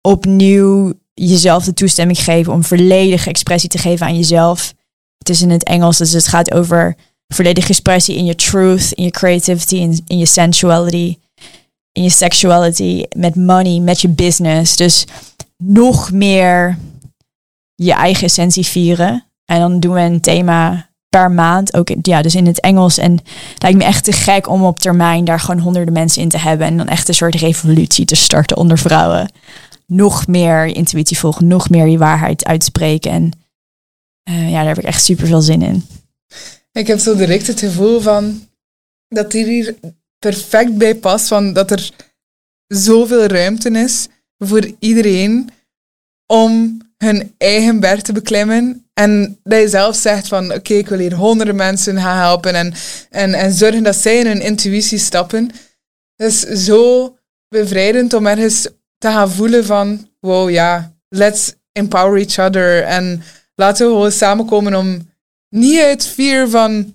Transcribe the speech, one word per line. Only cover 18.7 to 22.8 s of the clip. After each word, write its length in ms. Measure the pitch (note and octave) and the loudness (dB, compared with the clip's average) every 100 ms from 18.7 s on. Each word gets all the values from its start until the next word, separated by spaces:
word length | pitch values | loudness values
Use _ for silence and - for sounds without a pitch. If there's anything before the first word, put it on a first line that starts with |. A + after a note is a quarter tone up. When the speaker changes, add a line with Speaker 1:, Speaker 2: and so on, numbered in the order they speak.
| - E3+ F3 F3 A#3+ _ _ | 0 0 2 0 -2 _ _
Speaker 1:
En 160 | _ E3+ | _ 0
dan 200 | F3 F3+ | 0 0
doen 120 | F3 | 0
we 80 | F3+ | 0
een 200 | E3+ E3+ | 0 0
thema 680 | E3 E3+ F3 E3 E3 F3+ - _ _ | 0 0 2 2 2 -2 -10 _ _
per 220 | F#3+ F#3 | 2 2
maand. 440 | F3 E3 F3+ G3 | 2 2 0 0
Ook, 140 | - E3+ - | -2 -2 -2
ja, 200 | E3 E3 | 0 0
dus 120 | D#3+ | 2
in 120 | E3+ F3 | 2 2
het 140 | E3+ | 2
Engels. 380 | - F#3+ | 2 4